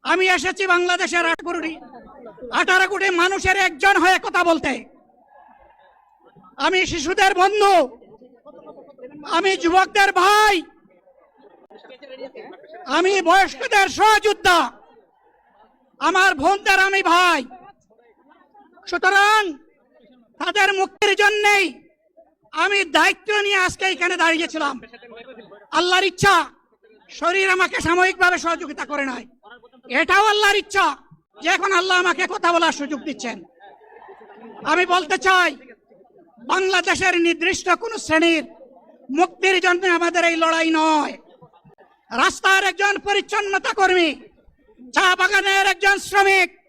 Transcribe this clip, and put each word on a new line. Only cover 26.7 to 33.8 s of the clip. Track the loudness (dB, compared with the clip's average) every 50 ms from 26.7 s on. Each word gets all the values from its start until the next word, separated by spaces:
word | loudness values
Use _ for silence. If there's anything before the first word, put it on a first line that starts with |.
| _ _ _ _ _ _ _ _
শরীর | -12 -4 -4 -2 0 0 0 0
আমাকে | 2 0 0 -2 -2 -6 -2
সাময়িকভাবে | -2 2 2 2 0 2 2 0 0 2 0
সহযোগিতা | -4 -6 -6 -6 -8 -14 -12 -12 -10
করে | -8 -6 -6 -6
নাই, | -6 -8 -12 -16 -20 _ _ _ -20 -20 -20 _ _ _ _ _ -6 -2 -2
এটাও | 0 2 2 2 2 2
আল্লাহর | 2 2 2 0 0 0
ইচ্ছা | -4 -4 -2 0 0 0 -2 -6 _ _ -20 _ _ _ _ -6
যে | -2 -2 -2
এখন | -2 -2 -2
আল্লাহ | -2 -2 0 0 0 0
আমাকে | 0 0 -2 -2 -4 -6 -6
কথা | -2 -2 0
বলার | 0 2 0 0 -2 -4
সুযোগ | -8 -8 -10 -10 -10 -12
দিচ্ছেন। | -12 -10 -10 -12 -12 -12 -18 _ _ _ -20 -20 -20 _